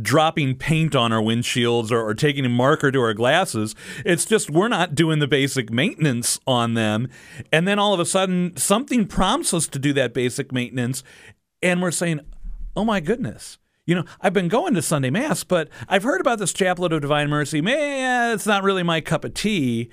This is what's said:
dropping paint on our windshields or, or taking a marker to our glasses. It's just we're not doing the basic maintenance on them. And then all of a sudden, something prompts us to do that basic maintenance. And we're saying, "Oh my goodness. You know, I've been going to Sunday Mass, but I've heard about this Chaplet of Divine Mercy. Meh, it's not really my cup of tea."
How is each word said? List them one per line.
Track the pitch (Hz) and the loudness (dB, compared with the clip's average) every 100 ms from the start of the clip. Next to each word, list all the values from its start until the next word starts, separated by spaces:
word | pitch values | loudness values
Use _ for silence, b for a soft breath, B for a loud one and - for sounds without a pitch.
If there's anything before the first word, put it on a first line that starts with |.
dropping | 110 151 156 165 139 131 | 0 4 4 2 -2 -2
paint | - 160 160 | 0 0 2
on | 139 117 | 2 2
our | 113 | 2
windshields | 110 117 117 127 120 120 110 | 2 0 0 0 2 2 2
or, | 120 107 | 0 0
or | |
taking | 107 147 139 | 0 0 2
a | 127 | 0
marker | 120 131 156 143 | 2 4 4 2
to | 131 | 2
our | 113 | 2
glasses. | 107 120 160 190 110 107 - B B | 2 2 2 2 -2 -4 -6 B B
It's | 165 170 - | -2 0 2
just | 214 - | 0 2
we're | 151 220 | 2 2
not | 202 170 | 2 0
doing | 143 165 156 | 2 2 2
the | 143 | 2
basic | 143 139 135 113 | 2 2 -2 -2
maintenance | 117 185 - 156 120 120 - - | 0 0 2 0 0 -2 -4 0
on | 123 117 | 2 2
them. | 113 107 107 127 B B B B | 0 0 0 -4 B B B B
And | 156 180 | 0 2
then | 202 | 2
all | 208 | 2
of | 185 | 2
a | |
sudden, | 165 190 190 180 175 - | 0 0 0 0 -2 -2
something | - 202 285 247 196 | 0 0 0 -2 0
prompts | - 190 277 - | 0 0 0 -2
us | 175 - | -2 -4
to | 139 | -4
do | 139 | -2
that | 139 123 | 0 0
basic | 127 123 120 135 | 0 -2 -2 -6
maintenance. | 127 123 127 117 - - B B B _ - | -6 -4 -4 -4 -4 -10 B B B _ -4
And | 180 180 | 0 0
we're | 180 | 0
saying, | - 170 156 - - - - - 170 | -2 -2 -4 -6 -14 -12 -10 -8 -4
"Oh | |
my | 226 202 | -2 -2
goodness. | 156 254 165 - - - _ _ - | -2 -2 -4 -10 -16 -20 _ _ -2
You | |
know, | 175 - B | -2 -2 B
I've | 196 | 0
been | 190 170 | 0 0
going | 220 370 | 0 2
to | 190 | 0
Sunday | - 151 131 | 0 0 0
Mass, | 175 214 175 | 0 -2 -4
but | - 180 151 B B | -2 -2 -2 B B
I've | 196 | 0
heard | 220 370 | 0 0
about | 294 233 | 0 0
this | 185 | -2
Chaplet | - 185 175 180 | 0 0 0 0
of | 160 | 0
Divine | 139 147 147 | 0 0 2
Mercy. | 147 147 156 | 0 0 -2
Meh, | 175 294 285 269 262 247 233 | 0 0 0 -2 0 0 0
it's | 220 208 | 0 0
not | 202 | 0
really | 196 190 | 2 0
my | 170 160 | 0 -2
cup | - 156 | -2 -4
of | 123 | -4
tea." | - 208 208 127 117 117 | -4 -2 0 0 -2 -4